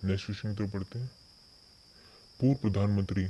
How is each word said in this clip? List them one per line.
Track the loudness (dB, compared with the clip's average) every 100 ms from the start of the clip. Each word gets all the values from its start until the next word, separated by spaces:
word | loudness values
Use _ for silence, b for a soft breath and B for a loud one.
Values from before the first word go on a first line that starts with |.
नेक्स्ट | -2 -2 -2
क्वेश्चन | -6 -4
की | -4
तरफ | -4
बढ़ते | -4 -6 -8
हैं। | -8 -10 -20 -20 -20 -20 -20 -20 -20 B B B B 0
पूर्व | 2 4
प्रधानमंत्री | 2 2 2 2 0 0 -2